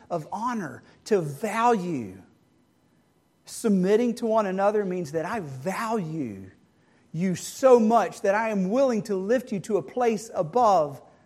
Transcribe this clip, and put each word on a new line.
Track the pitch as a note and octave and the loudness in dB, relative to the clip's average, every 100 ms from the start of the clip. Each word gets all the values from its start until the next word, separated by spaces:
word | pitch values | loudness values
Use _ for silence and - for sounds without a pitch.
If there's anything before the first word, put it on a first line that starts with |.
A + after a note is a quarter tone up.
| - | -8
of | E3+ D3 | -8 -6
honor, | G3 A#3 A#3 D#3 A#2+ - _ - | -6 -6 -4 -8 -12 -20 _ 0
to | G#3 | 0
value. | D#3 C#3 G#3+ A3 A#3+ A3+ F3 C#3+ G#2 G2 - _ _ _ _ _ _ _ _ _ _ _ - | 0 -6 -6 2 2 2 0 -4 -6 -12 -20 _ _ _ _ _ _ _ _ _ _ _ -18
Submitting | - A3+ G3 F#3 G#3+ B3 A3+ | -4 0 2 4 4 2 -2
to | A#3 | 0
one | A3 G3+ | 0 0
another | F#3+ G3+ G#3+ | 0 2 2
means | G3 F#3 D3+ | 0 -4 -4
that | D#3+ E3+ | -4 -4
I | A3+ | -6
value | D#3 C3 D#3+ G3+ A3 A3+ D#3+ D#3+ B2 F#2+ F#2+ - _ _ _ _ _ | -8 -8 -6 -4 -4 -4 -4 -6 -6 -8 -16 -20 _ _ _ _ _
you | D#3+ F#3 F3 | -4 -2 -2
so | - - C4 A#3+ | -8 2 6 6
much | G#3+ A3+ F3 - | 6 4 2 -2
that | G3 G#3 | 0 0
I | A3+ | 0
am | G#3 F#3 | -2 0
willing | A#3+ C4+ A3 | 2 2 2
to | - F#3+ | -2 -4
lift | F#3+ B3 B3+ | 0 -2 -2
you | G3+ | -6
to | - G3 | -2 -2
a | |
place | - - A#3+ G#3+ - | -2 -2 0 0 -4
above | - D#3+ A#3+ A#3 F#3 D3 C3+ - _ | -6 -2 2 4 4 2 -4 -18 _